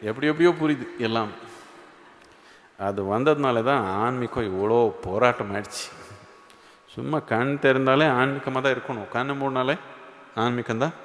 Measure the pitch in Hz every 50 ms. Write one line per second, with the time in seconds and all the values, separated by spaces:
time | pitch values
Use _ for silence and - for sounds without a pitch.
0 | 107 107 110 - 143 151 156 156 170 175 170 - 160 151 151 131 123 - - -
1 | 120 110 113 117 110 104 101 - - - - - - - - - - - - -
2 | - - - - - - - - - - - - _ - _ - 98 98 101 101
3 | 98 98 101 113 131 151 151 147 143 131 120 113 113 127 143 135 107 95 92 98
4 | 110 120 127 127 123 113 - 131 117 101 92 95 98 107 113 120 120 110 95 -
5 | - 92 92 107 120 123 120 - 110 101 101 104 104 - - - - - - -
6 | - - - - - - - - - - - - - - - - _ _ - -
7 | 120 135 156 151 143 - 117 113 120 139 143 139 - 139 131 131 135 135 131 139
8 | 156 156 131 123 131 139 139 139 - 139 131 131 131 139 131 123 - - 127 113
9 | 98 92 - 117 127 139 143 139 139 135 131 131 127 131 147 190 - - - -
10 | - - - - - - - 113 110 120 123 120 113 - 117 110 131 160 170 -